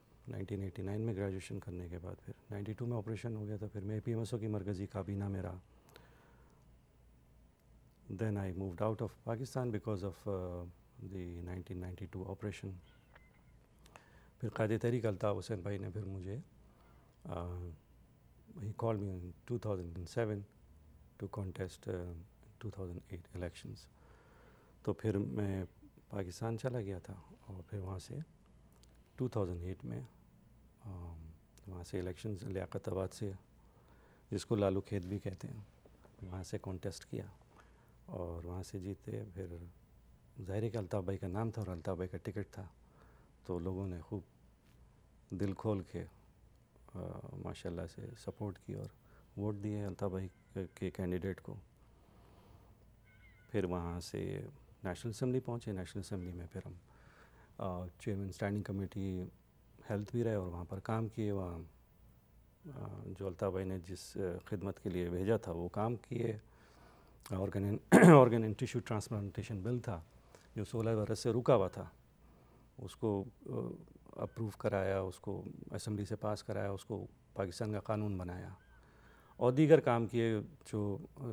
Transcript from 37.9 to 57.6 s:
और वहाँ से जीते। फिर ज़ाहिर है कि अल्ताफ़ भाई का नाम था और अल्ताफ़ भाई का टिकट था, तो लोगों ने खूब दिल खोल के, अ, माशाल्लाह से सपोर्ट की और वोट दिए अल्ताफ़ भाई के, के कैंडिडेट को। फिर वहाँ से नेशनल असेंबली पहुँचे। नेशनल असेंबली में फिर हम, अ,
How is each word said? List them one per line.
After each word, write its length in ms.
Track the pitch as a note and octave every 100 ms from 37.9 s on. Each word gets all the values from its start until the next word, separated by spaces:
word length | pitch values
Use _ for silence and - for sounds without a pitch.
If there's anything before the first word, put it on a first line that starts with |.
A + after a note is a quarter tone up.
| - -
और 360 | F3 F2 E2+ E2+
वहाँ 180 | F2+
से 160 | F#2 G2
जीते। 440 | F#2 F#2+ - G#2+ G#2+
फिर 440 | F2+ F2+ E2+ E2+ - - - - - - -
ज़ाहिर 220 | F#2 G2
है 60 | A2+
कि 80 | A2
अल्ताफ़ 280 | F#2 G#2 F2+
भाई 120 | G2
का 100 | F#2+
नाम 240 | G2 A2+
था 100 | G#2+
और 80 | F#2
अल्ताफ़ 280 | E2+ G2 F2
भाई 100 | F2+
का 100 | F2+
टिकट 280 | - G2 F#2+
था, 280 | - F#2 - - - - - - - -
तो 120 | F2
लोगों 280 | F2 F#2 G2
ने 120 | F2
खूब 240 | D#2 G#2 - - - - - - - - - - -
दिल 200 | F#2 G2
खोल 280 | F#2 A2 G2+
के, 180 | F2 F2
अ, 80 | F2 - - - - - - - - F#2 F2+ F2+ - F#2 F#2
माशाल्लाह 420 | F2+ F2+ E2+ E2+
से 280 | - - -
सपोर्ट 420 | - - G#2 F2+
की 160 | -
और 180 | G2+ G2+ - - - - -
वोट 180 | G#2 G2+
दिए 280 | G#2 G#2
अल्ताफ़ 280 | G2+ F#2 G2+
भाई 160 | F#2 F#2+
के, 380 | - - G2 F2+
के 240 | - F#2+
कैंडिडेट 500 | - F2+ F2+ F#2 F#2
को। 180 | - G2+ - - - - - - - - - - - - - - - - - - -
फिर 140 | G#2+ F#2
वहाँ 340 | F2+ E2+ F2
से 500 | - G2 F#2+ G2 - - - - F#2
नेशनल 260 | - A#2
असेंबली 280 | G#2+ B2+ B2+
पहुँचे। 340 | A#2+ A#2 A#2
नेशनल 280 | F#2+ F2 G#2
असेंबली 300 | F#2 G2 F2+
में 160 | F2 F2
फिर 160 | F#2+ G2
हम, 120 | F2+ - - - - - - -
अ, 280 | -